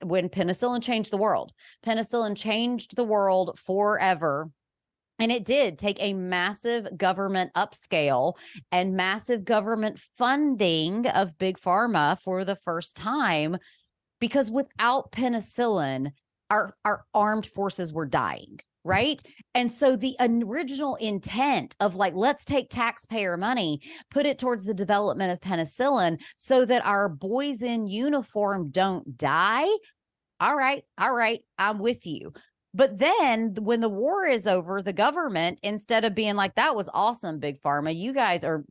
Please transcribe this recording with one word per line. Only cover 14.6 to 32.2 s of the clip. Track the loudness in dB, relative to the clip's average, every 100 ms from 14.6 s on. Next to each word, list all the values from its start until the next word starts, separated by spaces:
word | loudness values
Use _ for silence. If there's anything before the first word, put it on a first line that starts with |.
| -4 0 2 2 -2
penicillin, | -4 -2 -2 -2 0 0 0 0 -2 -6 -10 _ _ -2
our, | 0 0 -4 -4
our | -4 -2
armed | 0 2 0 -4
forces | -6 -4 -4 -6
were | -6 -2
dying. | 0 0 -4 -12 -20 -20 _ -2
Right? | 0 0 -2 -10 -20 _ -2
And | 0
so | 2 4 4
the | 0 0
original | 2 2 -2 -4 -4 -4 -4 -4
intent | -4 -4 -4 -2 0 0 -2 -2
of, | 0 2
like, | -2 2
let's | 0 0
take | 0 -2 -2
taxpayer | -2 -4 -4 -6 -4 -2 -2
money, | -2 0 -2 -4 -8 -20 -4
put | 0 0
it | 0
towards | -2 -2 -4
the |
development | -2 0 2 2 0 -2
of | -2
penicillin | -2 -2 -2 0 2 2 2 0 -8 -6
so | 2 4 4
that | 2 2
our | 0 0
boys | -2 -4 -2 -2 -4
in | -2 -2 -2
uniform | -2 0 -2 -2 -2 0 -2 -2
don't | 0 2 0 -6 -4
die. | 0 2 2 2 2 0 -4 _ _ _ _ -2
All | 0 2
right, | 0 0 -6 -2
all | 0
right, | 2 2 0 _ -2
I'm | 0 2
with | 0 -2 -4
you. | -10